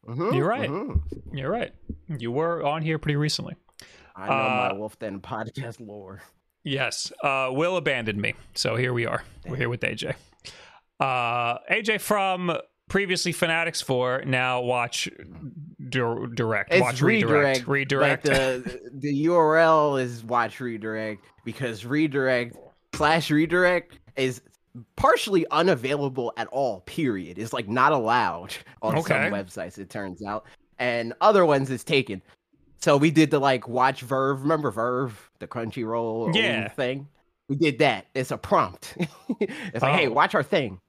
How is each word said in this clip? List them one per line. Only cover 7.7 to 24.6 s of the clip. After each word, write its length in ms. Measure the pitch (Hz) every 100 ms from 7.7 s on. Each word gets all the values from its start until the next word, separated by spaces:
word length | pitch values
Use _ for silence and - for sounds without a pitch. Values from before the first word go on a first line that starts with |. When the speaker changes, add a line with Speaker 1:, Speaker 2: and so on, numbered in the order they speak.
| 185
Speaker 2:
abandoned 460 | 147 131 110 104
me, 140 | 107 - -
so 220 | - 113 113
here 180 | 127
we 140 | 123 113
are. 160 | - - - -
We're 80 |
Speaker 1:
Damn. 40 | 131
Speaker 2:
here 80 | 120
with 140 | 120
A 120 | - 107
J. 180 | - - _ _ - - - - _ _
Uh, 580 | 135 127 120 120 120 123 -
A 120 | 208
J 160 | 220 214
from 580 | - 208 196 185 180 156 - _ _
previously 440 | 196 196 180 180
Fanatics 500 | 156 170 165 165 165
four, 400 | - 127 127 131
now 380 | 139 127 127 127
Watch 480 | 123 123 120 - - - - 165 135 165 147 - 135
Dir-, 380 | 131 117 117 120
Direct. 440 | 117 113 107 -
Speaker 1:
It's 100 | 175
Speaker 2:
Watch 200 | 127 127
Redirect. 680 | 151 220 - 147 139 135 120
Speaker 1:
Redirect, 0 |
Speaker 2:
Redirect. 560 | 139 131 135 143 151 147
Speaker 1:
but 380 | 135 131 127 127 123
the, 80 | 104
the 200 | 135 143 139
U 180 | 160
R 240 | 175 156 160
L 400 | 165 160 151 139
is 260 | 123 117
Watch 360 | 113 120 117 -
Redirect 680 | 123 113 110 110 110 104 _ _ 117
because 380 | - 127 107
Redirect 720 | 117 147 160 139 131 123 120 - - _ _
slash 380 | - 151 165 -
Redirect 680 | 151 160 175 180 175 - - - -
is 280 | 131 123 _ _